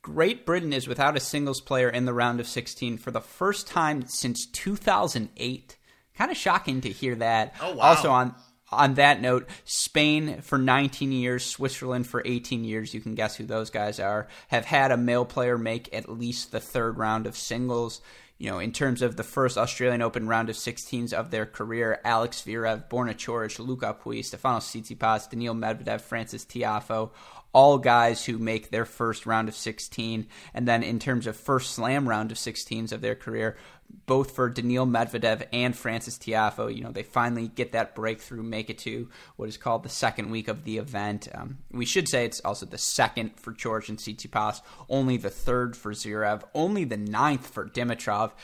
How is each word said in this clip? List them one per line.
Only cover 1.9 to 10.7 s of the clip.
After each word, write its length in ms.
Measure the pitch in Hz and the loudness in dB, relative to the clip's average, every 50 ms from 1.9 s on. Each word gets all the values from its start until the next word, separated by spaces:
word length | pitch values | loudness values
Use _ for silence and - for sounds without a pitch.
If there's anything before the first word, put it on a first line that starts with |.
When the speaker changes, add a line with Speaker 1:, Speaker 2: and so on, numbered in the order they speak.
| 117 123 127 | 4 2 0
Speaker 1:
the 80 | 127 | 0
round 280 | 120 120 120 120 120 120 | 2 2 2 2 0 -2
of 60 | 117 - | -4 -4
sixteen 500 | - 127 120 - - - 131 120 117 107 | -6 -6 -6 -6 -8 -6 -6 -6 -6 -6
for 140 | - 127 | -6 -6
the 80 | 113 113 | -6 -6
first 480 | - - - - 185 196 202 - - - | -6 -8 -6 -2 0 0 0 0 -4 -2
time 360 | - 175 160 151 151 - 127 | 0 2 2 2 0 -2 -4
since 400 | - - - - 123 120 - - | -6 -6 -4 -4 -4 -4 -4 -6
two 280 | - - - - 190 208 | -8 -8 -6 -4 -4 -4
thousand 560 | 196 - 220 190 202 190 165 - 120 107 - - | -2 2 2 2 4 2 2 0 -2 -4 -6 -6
eight. 400 | - 117 123 131 123 - - - _ _ _ _ _ _ _ - - | -6 -6 -6 -6 -8 -12 -18 -20 _ _ _ _ _ _ _ -4 -2
Kinda 160 | 220 330 359 | -2 -2 -2
shocking 460 | - - 190 175 185 - 170 131 131 | 0 2 2 2 2 2 0 -2 -2
to 80 | 127 113 | -2 -4
hear 240 | 95 - 139 127 120 | -6 -4 -4 -4 -2
that. 400 | 113 113 113 113 110 107 - - - | 0 2 2 4 4 2 0 -4 -6
Speaker 2:
Oh, 140 | 151 180 175 | -6 -6 0
wow. 60 | 117 | 6
Speaker 1:
Also 280 | 120 151 165 156 143 151 | 8 8 10 8 8 6
on, 240 | 127 123 123 - - - - - _ _ _ - | 6 6 4 2 -2 -10 -20 -20 _ _ _ 0
on 220 | - 120 143 135 135 | 4 6 6 6 8
that 280 | 139 143 143 143 - | 8 8 8 8 8
note, 260 | 123 127 127 123 - - - - - | 4 2 2 2 0 -4 -16 -16 -10
Spain 800 | - - - - - - 156 151 151 151 151 156 151 - - | -6 -4 -2 -2 0 2 4 4 4 4 2 0 -2 -6 -8
for 160 | - - 147 135 | -6 0 2 2
nineteen 540 | 131 131 | 6 6